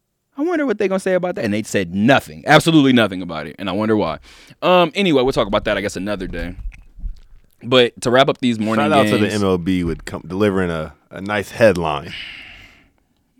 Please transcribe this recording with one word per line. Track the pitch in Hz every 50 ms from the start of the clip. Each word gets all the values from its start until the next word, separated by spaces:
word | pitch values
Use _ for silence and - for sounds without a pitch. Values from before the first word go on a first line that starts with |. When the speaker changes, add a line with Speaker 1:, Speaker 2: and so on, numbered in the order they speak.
| _ _ _ _ _ _ -
Speaker 1:
I | -
wonder | 294 349 359 302 285
what | 262 208 208
they | 208 185
gonna | 190 190
say | - 190 185
about | 180 175 180 180
that." | - -
And | 104 101
they | 107
said | 107 - - 107 95 85 87
nothing, | 98 104 131 135 95 - - 78 80 -
absolutely | - 147 156 - 170 165 156 139 135
nothing | 127 120 110 98 95 92
about | 90 85 80 78 76
it. | 78 - -
And | 101 95
I |
wonder | 90 101 110 107 110
why. | 107 90 80 76 - - - - - - - - -
Um, | - 165 180 180 175 160 -
anyway, | 190 202 180 147 131
we'll | 123 135
talk | 131 147 117 98
about | 104 101 -
that, | 110 104 98
I |
guess, | 98 98 -
another | 92 92 104 104 92 95
day. | 90 87 85 82 87 92 - - - - - - - - - - - - - - - - - _ _ _ _ -
But | 117 131 127 120 113 - -
to | - 123
wrap | 120 131 139 156
up | 135 -
these | 131 123 117 107
morning | 104 107 110 110 107
Speaker 2:
Shout | 104
out | - - -
to | 107 104 104
the | 107 95
Speaker 1:
games. | 104
Speaker 2:
M | 104 101
L | 95 92 90
B | 82 95 92 90 87
with | 82 78 73 -
com-, | - - 82 -
delivering | 80 92 95 107 104 95 95 92 87
a, | 82 80 78 67 - _ _ -
a | - 90
nice | 95 101 107 104 95 -
headline. | - - 120 107 90 87 82 78 76 - 85 87 - - - - - - - - - - - - _ _ _ _ _ _ _ _ _ _ _ _ _